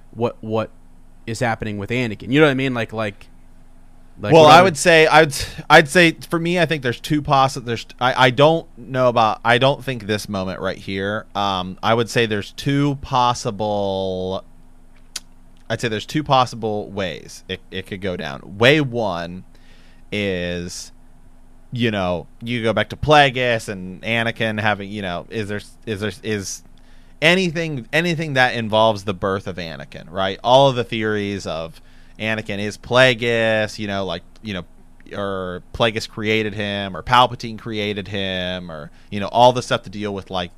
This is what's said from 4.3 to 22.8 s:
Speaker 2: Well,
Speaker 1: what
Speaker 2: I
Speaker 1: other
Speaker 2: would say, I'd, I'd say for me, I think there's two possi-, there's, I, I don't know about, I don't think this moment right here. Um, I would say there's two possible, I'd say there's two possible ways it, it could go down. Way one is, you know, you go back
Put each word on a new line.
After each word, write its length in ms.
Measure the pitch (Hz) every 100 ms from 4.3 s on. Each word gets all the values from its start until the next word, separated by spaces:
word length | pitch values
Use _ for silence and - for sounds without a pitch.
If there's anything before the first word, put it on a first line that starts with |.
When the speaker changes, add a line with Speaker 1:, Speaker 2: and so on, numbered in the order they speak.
Speaker 2:
Well, 120 | 165
Speaker 1:
what 80 | 151
Speaker 2:
I 20 |
Speaker 1:
other 100 | 156
Speaker 2:
would 140 | 190 147
say, 280 | 185 165 160
I'd, 280 | 151 160 139 - - -
I'd 220 | 156 156
say 220 | 180 170
for 260 | 165 - 170
me, 200 | 165 180
I 60 |
think 180 | 156 160
there's 180 | 127 117
two 200 | - 151
possi-, 420 | 143 139 135 139
there's, 220 | 117 113 - -
I, 280 | 123 127 131
I 20 |
don't 360 | 120 147 165 - -
know 300 | 107 131 127
about, 320 | 120 110 101
I 140 | 113 120
don't 260 | 135 143
think 200 | 123 123
this 220 | 101 107 -
moment 320 | 101 95 90
right 180 | 95 85
here. 480 | 104 95 98 107 -
Um, 440 | 98 101 95 92 92
I 100 | -
would 160 | 117 113
say 160 | 127
there's 280 | 117 107 98
two 420 | - - 139 143 139
possible, 1400 | - 131 123 120 123 101 107 104 98 95 95 92 92 95 - - - - - - - - - - - - -
I'd 140 | 113
say 60 | 120
there's 180 | 107 -
two 180 | 160
possible 640 | 143 131 123 117 110 104 -
ways 560 | 101 92 65 - - -
it, 140 | 92 -
it 160 | 92 90
could 140 | 101
go 160 | 95 90
down. 400 | 78 67 - 98
Way 240 | 117 156
one 640 | 139 117 107 87 85 90 - - - - - - -
is, 800 | 104 101 92 87 87 87 - - - - - - - - - -
you 200 | 123 117
know, 360 | 104 92 87 - -
you 200 | 117 120
go 100 | 113
back 160 | 104